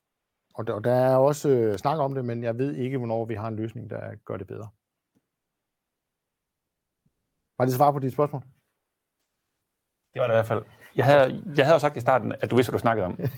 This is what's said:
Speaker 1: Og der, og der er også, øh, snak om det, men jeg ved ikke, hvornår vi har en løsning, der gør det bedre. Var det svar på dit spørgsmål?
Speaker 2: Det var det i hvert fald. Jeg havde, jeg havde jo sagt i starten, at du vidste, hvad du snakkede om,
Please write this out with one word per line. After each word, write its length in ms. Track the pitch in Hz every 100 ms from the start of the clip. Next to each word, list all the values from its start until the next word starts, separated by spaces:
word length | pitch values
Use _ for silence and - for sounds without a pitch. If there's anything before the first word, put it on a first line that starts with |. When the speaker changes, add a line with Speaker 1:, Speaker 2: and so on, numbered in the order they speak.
| _ _ _ _ _
Speaker 1:
Og 120 | - 113
der, 60 |
og 120 | 104
der 100 | 117
er 220 | 127 131 131
også, 320 | 139 147 147
øh, 300 | 127 110 98
snak 200 | 143 156
om 160 | 135
det, 100 | 135
men 180 | 120 117
jeg 160 | 117 117
ved 160 | 143
ikke, 240 | 147 127 135
hvornår 260 | 117 113
vi 100 | 113
har 140 | 104 110
en 80 | 107
løsning, 340 | 110 117 107
der 240 | 110 107
gør 220 | 101 - 104
det 100 | -
bedre. 220 | - 107 _ _ _ _ _ _ _ _ _ _ _ _ _ _ _ _ _ _ _ _ _ _ _ _ _ _ _ _ -
Var 60 |
det 100 | 127
svar 180 | 127 147
på 60 | 143
dit 140 | 131
spørgsmål? 300 | 131 147 127 - _ _ _ _ _ _ _ _ _ _ _ _ _ _ _ _
Speaker 2:
Det 60 | 123
var 60 | 120
det 80 |
i 20 | 113
hvert 100 | 110
fald. 180 | 110 - _ - -
Jeg 80 |
havde, 480 | 127 143 131 - 190 147
jeg 80 |
havde 100 | 139
jo 40 | 160
sagt 180 | 147 139
i 40 |
starten, 340 | 123 127 110 110
at 100 | 113
du 60 | 120
vidste, 140 | 117
hvad 80 | 110
du 40 |
snakkede 240 | 117 113 90
om, 120 | - 143